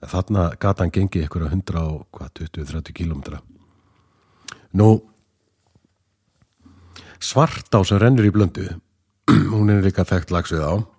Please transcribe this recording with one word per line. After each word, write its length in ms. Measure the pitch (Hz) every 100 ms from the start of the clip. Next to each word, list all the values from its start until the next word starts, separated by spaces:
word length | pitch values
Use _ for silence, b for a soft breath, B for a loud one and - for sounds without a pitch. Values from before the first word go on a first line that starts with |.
en 100 | -
þarna 320 | 92 90 104 85 -
gat 200 | 101 98
hann 120 | 85
gengið 300 | 95 95 90
einhverja 280 | 76 87 80
hundrað 380 | 90 - 85 80
og 120 | 76 -
hvað, 180 | - 71 -
tuttugu, 280 | 80 - 73
þrjátíu 260 | 82 73 -
kílómetra. 420 | 87 76 71 71 - _ B B B B B B B B B B B 92
Nú, 120 | 107 110 - _ _ _ _ _ _ _ _ _ _ _ _ _ _ _ _ B B B B B
Svartá 640 | - - 160 - - 113
sem 160 | 95 101
rennur 280 | 113 131 104
í 40 |
Blöndu, 340 | 104 95 - 92 85 _ _ _
<clears throat> 420 | _ - 107 95
hún 200 | 110 104
er 80 | 104
líka 240 | 98 95 90
þekkt 280 | 92 80
laxveiðiá. 520 | 87 82 80 76 92 107